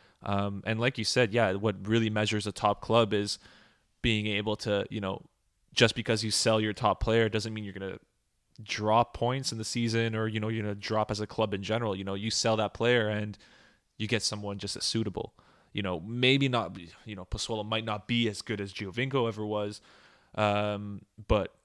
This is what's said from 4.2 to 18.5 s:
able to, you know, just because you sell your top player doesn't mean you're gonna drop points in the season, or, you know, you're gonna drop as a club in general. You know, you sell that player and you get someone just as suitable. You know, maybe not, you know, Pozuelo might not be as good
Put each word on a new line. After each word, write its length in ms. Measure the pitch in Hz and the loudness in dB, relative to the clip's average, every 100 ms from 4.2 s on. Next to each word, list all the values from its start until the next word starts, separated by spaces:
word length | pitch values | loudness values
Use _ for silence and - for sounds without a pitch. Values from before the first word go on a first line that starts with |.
| 107 | 0
able 300 | 104 104 107 | -2 -2 -2
to, 280 | - 101 - | 0 0 0
you 100 | 107 | -4
know, 220 | 98 101 - _ _ _ _ | -4 -6 -10 _ _ _ _
just 220 | - 113 | 4 4
because 280 | - 113 113 | 4 -2 0
you 80 | 110 | 0
sell 300 | - 117 110 | 0 2 2
your 140 | 107 | 2
top 260 | 104 110 95 | 2 2 2
player 300 | - 113 110 | 2 4 2
doesn't 240 | 107 107 | 0 -4
mean 100 | 110 | -6
you're 80 | 104 | -10
gonna 260 | 98 98 - _ _ _ _ _ - | -8 -10 -10 _ _ _ _ _ -16
drop 520 | 107 - 107 110 120 | -8 -2 4 4 4
points 360 | - 123 131 135 | 0 -2 -2 -4
in 60 | 113 | -6
the 60 | |
season, 500 | 107 120 117 113 113 | -4 -2 0 2 0
or, 140 | 110 110 | 0 -2
you 120 | 110 | -2
know, 80 | 107 | -2
you're 140 | 113 | -2
gonna 120 | 104 | -4
drop 360 | 101 - 110 107 | -6 -2 0 0
as 100 | 104 | -2
a 60 | 107 | -4
club 280 | - 107 | 0 0
in 80 | 98 | 0
general. 340 | 98 110 117 98 | -2 0 0 -4
You 80 | |
know, 100 | 95 | -4
you 160 | 98 110 | -4 -2
sell 260 | - 117 110 | 0 2 2
that 160 | 104 | 0
player 340 | - 117 123 107 | 0 4 4 4
and 280 | 107 107 104 - - - _ _ - | 0 -4 -8 -16 -20 -20 _ _ -8
you 100 | 107 | -2
get 160 | 110 | 0
someone 360 | - 107 101 101 | -2 -4 -6 -6
just 180 | 98 - | -6 -6
as 80 | |
suitable. 480 | - 113 104 92 - _ _ _ _ | -2 0 -2 -4 -8 _ _ _ _
You 80 | 104 | -6
know, 180 | 98 90 | -4 -4
maybe 480 | 92 120 127 135 139 | -6 0 4 4 4
not, 280 | 120 90 98 85 - | 0 -2 -8 -16 -18
you 100 | - | -14
know, 120 | 101 92 | -12 -8
Pozuelo 380 | 107 - 110 | -6 -4 -4
might 200 | 104 110 | -4 -4
not 240 | 113 107 - | -2 -4 0
be 180 | 120 113 | 2 2
as 120 | 101 | 0
good 200 | - | -4